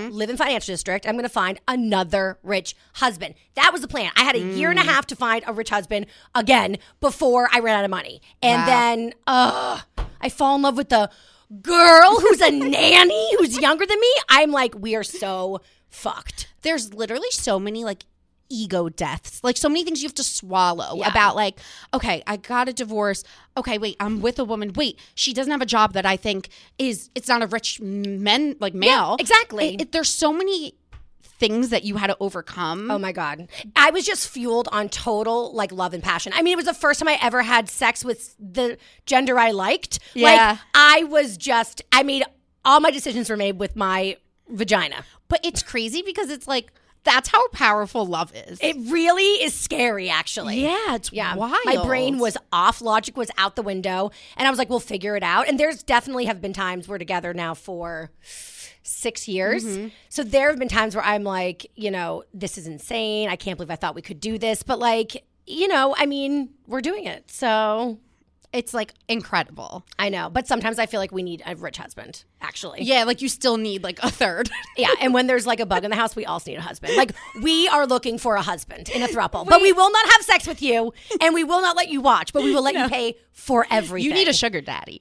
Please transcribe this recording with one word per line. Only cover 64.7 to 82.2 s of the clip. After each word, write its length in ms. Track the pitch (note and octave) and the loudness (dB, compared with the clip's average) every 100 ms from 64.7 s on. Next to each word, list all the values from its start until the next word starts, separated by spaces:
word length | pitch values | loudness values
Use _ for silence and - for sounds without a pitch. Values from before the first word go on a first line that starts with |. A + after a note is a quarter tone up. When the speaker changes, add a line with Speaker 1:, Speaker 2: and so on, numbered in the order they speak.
| A#3 | -2
Speaker 2:
like, 460 | A#3+ A3+ A3+ B3+ - _ | 0 0 -2 -10 -18 _
you 220 | - D4+ F#4+ | -14 -4 0
know, 260 | D#4 C4+ - | 2 2 0
I 80 | C#4+ | -2
mean, 440 | C#4 C#4 C#4+ C4 _ - | -2 -4 -4 -6 _ -10
we're 120 | B3+ | -6
doing 220 | C4+ G#4 C4+ | -6 -6 -8
it. 240 | - - | -12 -16
So 680 | - A#3+ G#3+ G#3+ A3 B3 A3 _ _ _ _ _ | -6 -2 0 0 -2 -4 -8 _ _ _ _ _
Speaker 1:
It's, 220 | B3 A#3+ | -8 -6
like, 180 | A#3+ G#3+ - - | -6 -8 -10 -6
incredible. 800 | A3+ - F#3 - D#3 - F3+ - - | -6 -2 -4 -4 -8 -16 -16 -14 -6
Speaker 2:
I 120 | G3+ | -4
know. 180 | F#3+ E3 | -4 -4
But 180 | G3 B3+ | -4 -2
sometimes 320 | B3+ A3 A3+ | -2 -2 -2
I 60 | |
feel 160 | A3+ G#3+ | -4 -4
like 100 | F#3+ | -6
we 120 | F#3 | -6
need 200 | F3+ E3+ - | -8 -10 -12
a 100 | E3 | -12
rich 220 | E3+ - | -12 -14
husband, 460 | - - G#2+ - - _ | -16 -18 -20 -20 -20 _
actually. 400 | - - F3 - | -14 -12 -14 -8
Speaker 1:
Yeah, 220 | A#3 C4 | 0 2
like, 180 | A3+ A#3+ | 2 -2
you 80 | C4 | -6
still 260 | - B3+ A3+ | -4 -2 0
need, 260 | A3 G3 | -2 -6
like, 160 | F3+ F3+ | -8 -6
a 80 | B3 | -6
third. 400 | - A3 A3+ A#3+ | -2 -2 -2 -6
<laughs> 220 | - - - | -8 -10 -2
Speaker 2:
Yeah, 160 | - - | 0 2
and 140 | C4 | 2
when 120 | B3+ B3+ | 2 2
there's, 200 | B3 A3+ | 0 0
like, 120 | A#3 | -2
a 60 | |
bug 200 | G#3 F3+ | -2 -2
in 60 | G#3 | -2
the 60 | A3 | -2
house, 180 | A3+ | -2
we 120 | - - | -4 -8
also 240 | E3 - | -8 -10
need 80 | G2+ | -12
a 20 | |
husband. 340 | D#3+ - - | -12 -10 -2
Like, 180 | - C4+ - - A3 | 0 0 -2 -16 -6
we 240 | C#4+ D#4+ F4+ | 0 2 2
are 180 | D4 C4+ | 2 2
looking 320 | B3 B3+ A#3 | 0 -2 -4
for 160 | B3 G#3 | -2 0
a 60 | |
husband 480 | F3+ F3 - - - | -2 -6 -10 -16 -8
in 120 | A#3+ | -4
a 60 | A#3+ | -2
throuple. 380 | - - - B3+ | -2 -2 -4 6
But 160 | E4+ | 8
Speaker 1:
Wait. 0 | |
Speaker 2:
we 100 | F#4+ | 8
will 180 | F4+ F#4+ | 6 6
not 160 | G#4+ A4 | 4 6
have 80 | A4+ | 6
sex 240 | - F#4 - | 6 2 2
with 140 | D#4+ | -4
you, 320 | C#4 A#3 A3+ - - G4+ | -2 0 -2 -6 -10 0
and 100 | E4 | 2
we 120 | E4 | 2
will 180 | D#4 F4 | 2 2
not 140 | F#4 E4+ | 2 0
let 100 | F4 | -2
you 140 | C#4+ | 0
watch, 320 | C4 G#3+ | 2 2